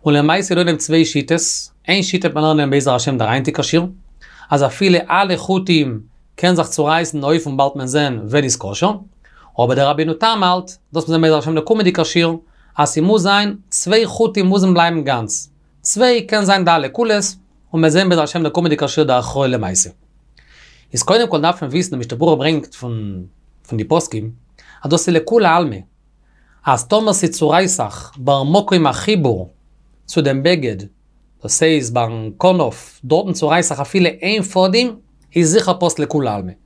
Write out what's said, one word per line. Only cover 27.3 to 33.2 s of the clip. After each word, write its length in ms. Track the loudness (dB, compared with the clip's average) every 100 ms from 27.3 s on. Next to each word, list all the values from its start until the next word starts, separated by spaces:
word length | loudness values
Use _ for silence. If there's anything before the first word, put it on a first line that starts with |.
| 0 2 2 2 -2 -6 -8 -18 -6
בר 260 | 0 0
מקום 440 | 2 2 2 2 2
החיבור, 600 | 0 -2 0 0 -2 -6 _ _ _ _ _
צו 160 | -6 -2
דעם 220 | 0 0
בגד, 340 | 0 0 -2 -6 -12 _ _ _ _ _
דאס 200 | -6 0
הייסט, 300 | 2 2 0
בר 140 | -2 -2 -6 -10 0
כנף, 600 | 2 2 0 -4 -20 -18
דארט 300 | 0 0